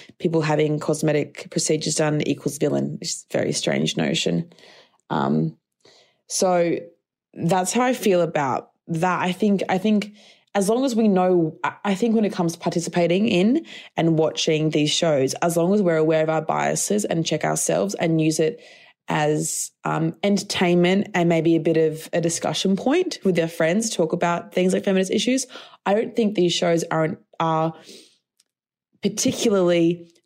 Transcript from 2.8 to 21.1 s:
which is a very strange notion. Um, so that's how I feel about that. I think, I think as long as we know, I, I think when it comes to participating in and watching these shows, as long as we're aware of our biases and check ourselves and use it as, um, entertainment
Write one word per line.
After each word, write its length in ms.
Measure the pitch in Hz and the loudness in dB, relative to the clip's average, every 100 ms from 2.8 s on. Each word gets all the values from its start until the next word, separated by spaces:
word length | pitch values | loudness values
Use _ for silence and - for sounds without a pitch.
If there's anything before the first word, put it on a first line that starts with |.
| 139 151 | -4 -6
which 100 | - | -10
is 160 | - - | -10 -6
a 80 | - | -4
very 140 | - | -2
strange 440 | - - - 156 - | -2 -2 -2 -2 -2
notion. 560 | - 170 175 170 170 - - - _ _ - | -2 -2 -2 -2 -4 -12 -20 -20 _ _ -8
Um, 480 | 156 67 156 160 - _ _ _ _ _ _ - | -4 0 0 -2 -6 _ _ _ _ _ _ -8
so 500 | - 185 180 170 - - _ _ _ _ | -2 2 2 0 -2 -8 _ _ _ _
that's 400 | - 165 185 185 | -6 0 0 0
how 100 | 233 | 0
I 120 | 247 | 0
feel 260 | 254 214 175 | 0 2 2
about 500 | 165 165 139 107 - _ - | 2 0 -2 -4 -8 _ -8
that. 340 | 165 185 170 | -2 0 0
I 100 | 180 | -2
think, 300 | 180 214 196 - | 0 2 2 0
I 80 | 180 | 0
think 360 | 214 214 - - - - _ | 2 0 0 -10 -20 -20 _
as 140 | 202 190 | -2 0
long 160 | 233 | 2
as 100 | 269 | 0
we 140 | 220 220 | 2 4
know, 500 | 185 185 180 160 - | 4 4 2 0 -2
I, 120 | 156 - | -8 -4
I 120 | 208 | -4
think 200 | 185 233 | 0 2
when 120 | 220 202 | 2 0
it 60 | |
comes 180 | 196 170 | 0 -2
to 60 | 170 | -2
participating 680 | 175 175 170 175 170 180 220 | -4 -4 -2 0 2 2 2
in 380 | 175 208 302 - - - - | 2 2 2 -2 -16 -10 -2
and 220 | 165 156 | 2 2
watching 500 | 156 - - 156 156 | 2 0 0 2 2
these 220 | 156 147 | 2 0
shows, 420 | - 165 143 135 - | 0 2 2 0 0
as 160 | 170 165 | 0 2
long 160 | 175 | 2
as 80 | 208 | 2
we're 160 | 175 160 | 2 2
aware 260 | 156 160 | 4 2
of 60 | 160 | 2
our 140 | 156 | 0
biases 640 | 156 147 143 156 - 208 208 | 0 -2 0 -2 -2 -2 0
and 180 | 170 | -2
check 180 | 160 156 | -2 -2
ourselves 520 | 156 156 - 165 196 | -2 -2 0 0 0
and 260 | - 165 160 | -2 0 2
use 180 | 156 156 | 2 2
it 220 | 160 160 - - - _ - | 0 -2 -14 -20 -20 _ -6
as, 640 | 160 151 151 160 - - _ | -2 0 0 -2 -6 -8 _
um, 320 | 160 151 165 - | -4 -2 -2 -2
entertainment 840 | 202 196 - - 175 175 175 196 - | 0 0 -2 0 2 4 4 2 0